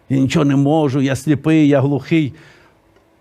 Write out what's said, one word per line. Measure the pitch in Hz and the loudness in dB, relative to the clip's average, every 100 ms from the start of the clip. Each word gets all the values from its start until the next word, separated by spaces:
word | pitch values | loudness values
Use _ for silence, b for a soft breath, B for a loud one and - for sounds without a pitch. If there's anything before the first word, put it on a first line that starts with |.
| - | -4
Я | 135 | -2
нічого | 135 135 143 | 0 0 0
не | 139 | 2
можу, | 139 160 147 139 | 2 0 0 -2
я | 135 127 | -2 -2
сліпий, | 156 143 160 160 147 | -2 -2 0 2 4
я | 139 | 2
глухий". | 139 139 - 165 135 - B B B B _ _ _ _ | 0 -4 -2 -2 -2 -8 B B B B _ _ _ _